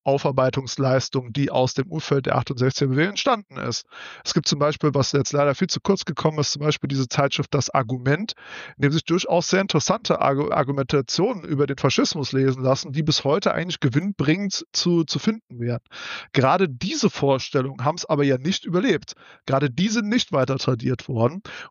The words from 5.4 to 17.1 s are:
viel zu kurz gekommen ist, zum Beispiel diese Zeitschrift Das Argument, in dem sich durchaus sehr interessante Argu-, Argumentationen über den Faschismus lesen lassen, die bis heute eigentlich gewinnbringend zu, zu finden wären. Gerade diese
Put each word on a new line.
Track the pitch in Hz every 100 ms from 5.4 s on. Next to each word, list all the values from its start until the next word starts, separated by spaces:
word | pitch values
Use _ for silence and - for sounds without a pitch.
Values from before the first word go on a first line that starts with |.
| 143
viel | 135 190
zu | -
kurz | - 196 -
gekommen | 151 160 151
ist, | 143
zum | 143
Beispiel | 151 147 139
diese | 139 127
Zeitschrift | - 143 - -
Das | 143 -
Argument, | 139 120 131 123 156 220 - - - - -
in |
dem | 139
sich | 156
durchaus | - 170 - 170 -
sehr | 185
interessante | 196 160 - - - 170
Argu-, | 135 139 151
Argumentationen | 160 135 143 135 147 135 - 202 214
über | - 143 143
den | 139
Faschismus | 139 - 285 - 135
lesen | 135 135 131
lassen, | 131 135 165
die | 139
bis | 151 147
heute | 139 165 196
eigentlich | - 175 -
gewinnbringend | 139 127 196 196 143 175 202 - -
zu, | - 180 175
zu | 156 139
finden | - 220 _ 123
wären. | 120 117 _ - - - -
Gerade | - 131 180 185
diese | 123 190 302 214